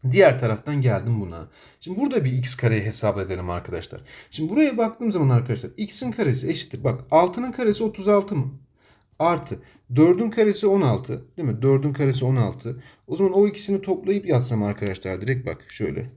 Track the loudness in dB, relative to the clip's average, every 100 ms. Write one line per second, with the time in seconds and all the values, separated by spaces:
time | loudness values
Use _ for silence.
0 | 0 6 6 6 0 -2 -2 0 2 2
1 | 0 -2 -4 -10 -16 _ -20 _ -10 -4
2 | 0 0 0 0 -2 0 0 2 -2 -2
3 | -2 -2 -4 -6 -6 -6 -6 -10 -10 -16
4 | -18 -20 -18 -8 -2 2 2 2 -2 -2
5 | -2 2 4 2 2 -6 -6 -10 -8 -6
6 | -6 -2 0 0 -2 -6 -6 -6 -4 -4
7 | 2 4 4 0 -8 -2 0 0 -2 -2
8 | 2 2 2 -4 -4 -8 _ _ _ _
9 | _ _ 0 0 -4 -12 -12 _ _ 4
10 | 6 6 2 2 2 2 2 4 2 0
11 | -2 -10 -10 -6 -4 0 2 4 2 0
12 | 0 0 0 2 0 -2 -12 -12 -16 _
13 | _ 0 2 4 2 0 -4 -4 -2 -4
14 | 0 -2 2 0 2 -2 -2 -2 -4 -6
15 | -6 -6 -4 -4 -4 -10 -14 -6 -6 -4
16 | -8